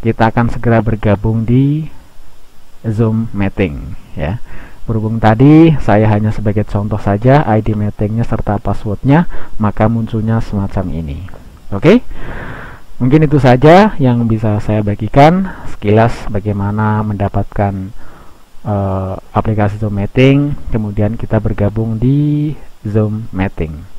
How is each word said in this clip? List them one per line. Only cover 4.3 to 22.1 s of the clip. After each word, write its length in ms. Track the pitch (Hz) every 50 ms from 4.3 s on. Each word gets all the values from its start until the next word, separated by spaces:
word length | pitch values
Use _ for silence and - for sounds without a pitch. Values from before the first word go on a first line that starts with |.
| 90 113 - - - - - - - - -
Berhubung 320 | - 113 110 104 110 113
tadi 560 | 113 107 110 110 110 131 147 151 156 165 165 156 135
saya 240 | - - 101 107 110 110 101
hanya 160 | 107 107 107
sebagai 320 | - - 107 104 101 107
contoh 400 | 101 - - 104 104 107 110 101
saja 400 | - 107 101 101 107 127 135 147 - -
I 160 | 107 110 107
D 80 | 113 107
meetingnya 480 | 104 107 104 - - 107 104 107 113
serta 400 | 117 - - 107 - - 104 101
passwordnya, 640 | - 98 101 - - 107 98 - - 131 139 160 175 - - - - - -
maka 320 | - 110 104 98 - 90 92
munculnya 480 | 117 113 113 110 - 110 107 110 113 113 110
semacam 480 | - - 101 98 98 - 101 92 90 -
ini. 320 | 82 82 73 69 76 90 - - - - - - - - - -
Oke, 320 | 98 95 156 208 247 - - - - - - - - - - - - - - - - - - - -
mungkin 240 | 120 127 131 160 160
itu 160 | 139 151 147
saja 560 | 120 131 120 123 127 151 170 185 208 214 -
yang 320 | - 143 127 120 120 117 113
bisa 320 | 113 110 110 107 107 104
saya 240 | 101 - 107 107 104
bagikan 640 | 101 104 - 110 107 - 139 143 156 180 185 196 185 - - - - -
sekilas 560 | - - 104 107 110 113 117 - - - -
bagaimana 720 | 113 101 101 107 104 101 98 101 104 107 107 107 107 107
mendapatkan, 880 | 107 107 104 95 101 98 - 98 98 - - - 104 101 98 98 95 95 - - - - - - - - - - - _ _ -
eh, 520 | - 120 104 101 98 98 95 95 95 95 95 - - - -
aplikasi 480 | 107 104 110 110 104 104 101 101 104
Zoom 160 | 110 104 101
Meeting, 560 | 101 101 101 - 131 127 135 139 143 143 143 143 - - -
kemudian 480 | - 117 107 104 101 104 104 104 113
kita 240 | 113 - - 110 110
bergabung 560 | 107 107 104 - 104 101 104 110 113 113 113
di 560 | 110 117 127